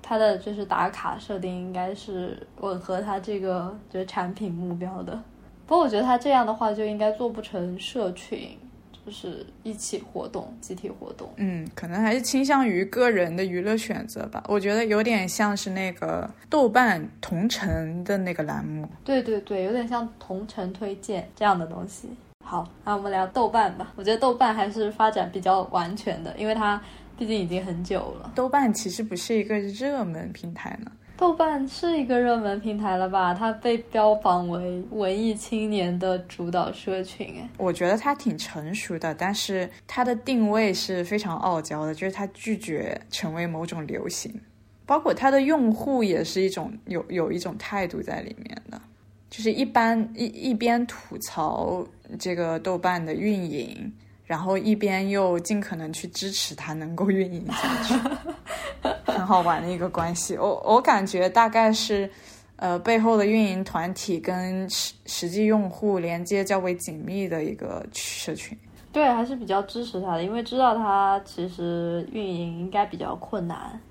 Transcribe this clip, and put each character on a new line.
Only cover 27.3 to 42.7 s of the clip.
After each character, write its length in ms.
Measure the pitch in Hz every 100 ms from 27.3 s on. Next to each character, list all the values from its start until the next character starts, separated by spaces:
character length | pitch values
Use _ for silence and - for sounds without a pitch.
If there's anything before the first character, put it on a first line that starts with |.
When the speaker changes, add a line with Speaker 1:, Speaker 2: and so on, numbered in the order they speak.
| 220
Speaker 1:
已 80 | 175
经 180 | 180
很 200 | 185 175
久 320 | 180 190 - -
了。 120 | 117
Speaker 2:
豆 160 | - 254
瓣 240 | 285 262
其 160 | - 196
实 140 | 175
不 120 | 220 175
是 220 | - 226
一 60 |
个 160 | 208 214
热 440 | 202 208 269 277
门 280 | 190 160 180
平 200 | 175 170
台 220 | 170 - -
呢。 80 | - - - -
Speaker 1:
豆 180 | 359
瓣 340 | 330 320 294 269
是 320 | - 339 330
一 60 | 247
个 140 | 247
热 180 | 247 233
门 220 | 208 202
平 180 | 220 208
台 180 | 208 185
了 120 | 185
吧？ 240 | 190 180
它 180 | 185 226
被 260 | 220 240 233
标 380 | 233 220 214 214
榜 320 | 208 180 175
为 320 | 175 180 180 185
文 320 | 220 190 196
艺 140 | 226 214
青 340 | - 220 214
年 300 | 208 180 180
的 180 | 185 180
主 300 | 180 - 170
导 220 | 175 160
社 320 | - - 190
群， 320 | 185 - - -
哎。 100 | - -
Speaker 2:
我 140 | 185
觉 160 | 175 175
得 100 | 220
它 180 | 196 190
挺 200 | 226 156
成 360 | - 160 151
熟 240 | 208 - 165
的， 160 | 160
但 220 | 156 180 202
是 340 | - 196 175 - -
它 180 | -
的 120 | 247 233
定 340 | 262 254 208
位 240 | 214 214
是 300 | 180 - 185
非 160 | 175 208
常 180 | 208 165
傲 240 | 185 170
娇 240 | - 151 156
的， 80 |
就 140 | 156 190
是 40 |
它 140 | 190 196
拒 300 | - 226 202
绝 420 | -